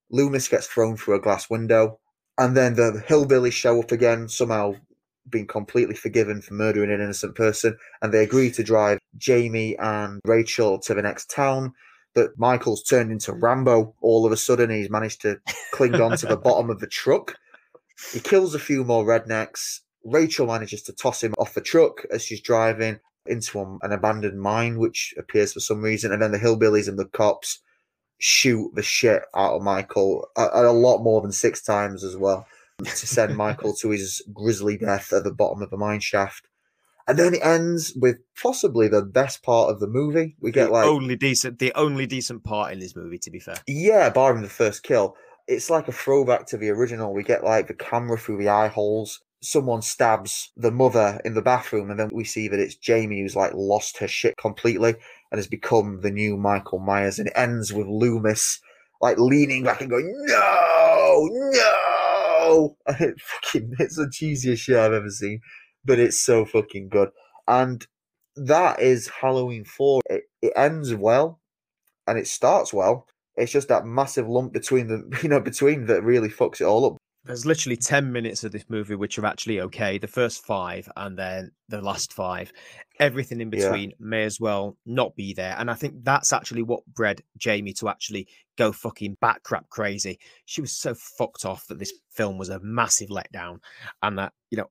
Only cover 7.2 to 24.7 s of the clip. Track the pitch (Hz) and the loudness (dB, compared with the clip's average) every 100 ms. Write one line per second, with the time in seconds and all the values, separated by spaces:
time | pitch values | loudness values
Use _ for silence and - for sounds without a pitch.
7.2 | 98 - 110 107 113 104 - - 107 107 | -8 0 0 2 -2 -2 -10 -8 0 2
8.2 | 107 127 127 117 107 110 104 101 - - | 4 4 2 0 2 4 4 0 -4 -6
9.2 | - 120 120 113 110 - 110 107 104 101 | 2 2 2 -2 -4 -4 -4 -4 -6 -6
10.2 | 101 113 113 - 107 95 - 101 104 - | 0 2 2 0 0 0 -2 -2 -2 -4
11.2 | - - 139 135 131 - _ _ _ - | -8 -2 0 0 -4 -10 _ _ _ 2
12.2 | 117 - 120 123 - 107 - 127 110 110 | 2 2 0 2 0 -4 2 2 2 -4
13.2 | - - 117 131 127 117 110 - 113 113 | -8 -2 0 2 4 4 2 0 4 4
14.2 | 113 110 - 123 120 107 98 107 110 - | 4 2 2 2 2 0 -4 -4 -4 -4
15.2 | 107 101 - - - - 127 120 113 165 | -4 -4 -8 -12 -8 0 2 4 2 0
16.2 | - 104 127 117 117 107 107 - - 135 | -2 0 2 2 0 -4 -8 -6 0 0
17.2 | - - _ _ _ _ _ - - 117 | 0 -16 _ _ _ _ _ -20 -14 -10
18.2 | - 196 185 151 - 139 127 117 107 117 | 2 2 2 -2 -2 -2 0 2 2 0
19.2 | 117 110 110 - - - _ _ 113 143 | 0 -6 -6 -8 -12 -12 _ _ -2 2
20.2 | 160 - 123 113 107 104 - - 131 - | 2 0 -2 -2 -6 -12 -14 -6 -4 -2
21.2 | 113 104 - - - 170 151 - - 117 | -4 -2 -4 -6 0 4 4 2 -8 -8
22.2 | - 107 - 117 113 110 110 107 _ _ | -6 -8 0 2 2 0 -2 -4 _ _
23.2 | - 117 - 104 95 95 98 101 107 110 | -8 -6 -6 -8 -8 -8 -6 -2 0 0
24.2 | 104 98 98 110 117 | -4 -4 -2 -2 -2